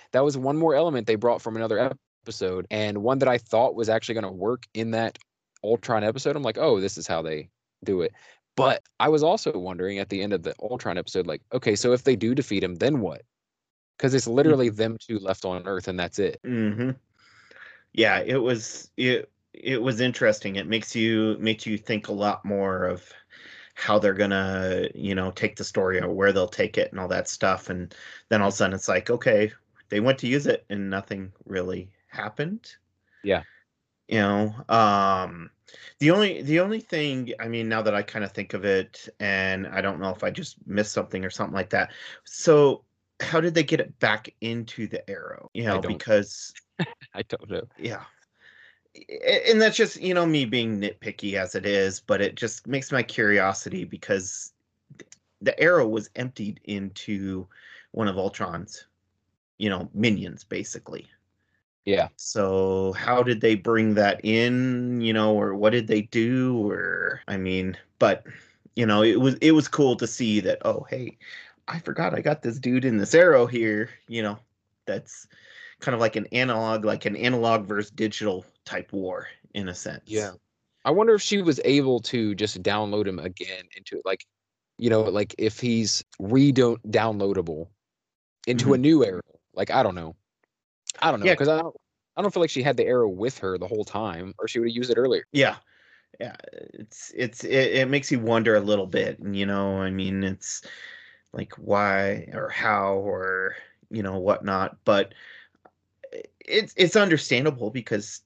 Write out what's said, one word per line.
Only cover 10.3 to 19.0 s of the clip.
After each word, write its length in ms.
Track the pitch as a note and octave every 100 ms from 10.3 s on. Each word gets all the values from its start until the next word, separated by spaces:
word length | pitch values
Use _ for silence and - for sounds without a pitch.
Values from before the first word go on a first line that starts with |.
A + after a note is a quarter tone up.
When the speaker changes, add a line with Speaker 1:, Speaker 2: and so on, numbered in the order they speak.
Speaker 1:
of 100 | F#2+
the 100 | D#2+ D2
Ultron 360 | G#2+ B2+ - F2+
episode, 300 | E2 F#2+ E2+
like, 140 | D2+ -
"Okay, 220 | C3 B2 G#2
so 180 | B2
if 100 | B2+
they 120 | C3+ A#2+
do 200 | A2+ C3+
defeat 280 | B2+ G2
him, 120 | F#2 F2
then 240 | A2+ D3
what?" 220 | F#2 C#2+ - _ _ _ _ _ _ -
'Cause 160 | C3+
it's 140 | C3 A#2
literally 420 | A#2+ D#3 C#3+ A#2+
Speaker 2:
Mm-hmm. 80 | G#2
Speaker 1:
them 200 | A2+ A2+
two 220 | - A2
left 260 | F#2+ F#2+ F#2+
on 220 | F#2 F#2+
Earth, 200 | F#2+ F#2
and 120 | F#2
that's 200 | F2 -
it. 220 | F#2+ -
Speaker 2:
Mm-hmm. 480 | - A#2+ G#2+ G#2+ B2+ C3 _ _ _ _ - - - - _
Yeah, 260 | - A2 F#2+
it 180 | - C3
was, 540 | A#2+ A#2 A2+ - -
it, 320 | -